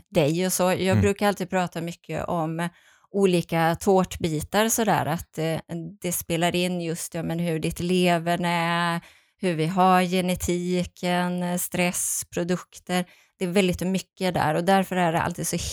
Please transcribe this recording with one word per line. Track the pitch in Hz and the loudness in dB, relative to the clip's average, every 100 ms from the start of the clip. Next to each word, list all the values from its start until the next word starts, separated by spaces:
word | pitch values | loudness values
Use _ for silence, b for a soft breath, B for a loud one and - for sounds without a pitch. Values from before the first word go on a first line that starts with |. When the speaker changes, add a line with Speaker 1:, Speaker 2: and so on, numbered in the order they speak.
| - | -2
Speaker 1:
dig | 175 147 170 185 | 2 2 2 0
och | |
så. | - | 0
Jag | 185 165 | 0 0
Speaker 2:
Mm. | 185 196 | 2 4
Speaker 1:
brukar | 202 196 208 | 2 2 0
alltid | 196 180 | 0 -2
prata | 190 175 175 | -2 -2 -4
mycket | 170 165 - 156 - | -10 -10 -8 -6 -4
om | 175 160 165 170 b b b b | -4 -4 -4 -6 b b b b
olika | 202 196 175 - 165 165 170 | 2 4 4 0 2 2 2
tårtbitar | 208 190 180 - 175 151 - 202 226 | 2 4 2 -2 -4 -2 -2 0 2
sådär, | 240 214 156 - | 2 2 0 0
att, | 170 - - | -4 -6 -6
eh, | 160 160 - 170 165 202 | -4 -4 -6 -10 -10 -8
det | 180 | -6
spelar | - - 165 175 175 | -6 -4 0 0 0
in | 180 180 | -2 -2
just, | 165 165 - | -4 -6 -8
ja, | 170 | -6
men | 165 165 | -4 -2
hur | 170 160 | -2 -2
ditt | 165 - | -4 -4
leverne | 175 185 180 170 170 175 175 | 0 2 4 2 0 -2 0
är, | 175 170 170 175 170 b b b b | 0 0 0 0 -2 b b b b
hur | 190 | -2
vi | 160 160 | 0 0
har | 190 185 185 | 4 4 4
genetiken, | 180 185 180 175 - 175 180 180 175 - 180 175 180 180 | 4 2 0 -2 -2 -2 0 -2 -2 -4 -2 0 0 -2
eh, | 180 180 | -2 -4
stress, | - 175 175 - - - - | -4 -2 -2 -2 -4 -6 -6
produkter. | 175 175 175 - - - 180 180 b b - | -4 -2 -2 -6 -16 -4 -4 -4 b b -8
Det | 180 | -2
är | |
väldigt | 190 185 175 | 2 2 0
mycket | 180 190 - - 185 | -2 -2 -6 -4 -2
där | 170 151 165 | 0 2 2
och | |
därför | 175 190 185 180 | 4 4 2 0
är | 175 | 2
det | 165 | 2
alltid | - 175 160 | 0 -4 -4
så | 175 - | -4 -4